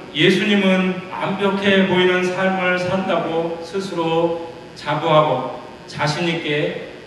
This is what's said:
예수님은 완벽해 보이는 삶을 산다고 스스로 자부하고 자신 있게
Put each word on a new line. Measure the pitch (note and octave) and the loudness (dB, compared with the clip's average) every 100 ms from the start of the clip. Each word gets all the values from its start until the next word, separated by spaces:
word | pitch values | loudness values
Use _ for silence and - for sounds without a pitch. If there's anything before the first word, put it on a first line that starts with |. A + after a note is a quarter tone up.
| - | -8
예수님은 | D3 F#3 - G#3 G3+ F#3+ F#3 F#3 F3+ - | 2 4 4 2 4 4 2 2 -2 -8
완벽해 | - G3 G3 G3 G3 G3+ G3 F#3 | -6 -4 0 0 0 2 4 4
보이는 | F3+ F3+ F3+ | 4 4 4
삶을 | F3+ F3+ F#3+ F#3 F3+ F3+ | 0 0 0 0 0 0
산다고 | F3+ F#3+ F#3+ E3+ E3 E3 E3 E3 - | 0 -2 0 -2 0 -2 -2 -6 -6
스스로 | G3 F#3 E3+ E3 D#3+ E3+ E3 - - - - | -6 -4 -2 0 2 2 0 -8 -12 -16 -10
자부하고 | D3 D3+ D#3+ D3+ - - - - - - - | -4 -2 4 4 4 0 -4 -8 -14 -16 -12
자신 | D3 D3 F3 E3+ | -4 -2 0 -2
있게 | E3 D3+ D3 F3 - - - | -2 -2 0 -2 -4 -10 -14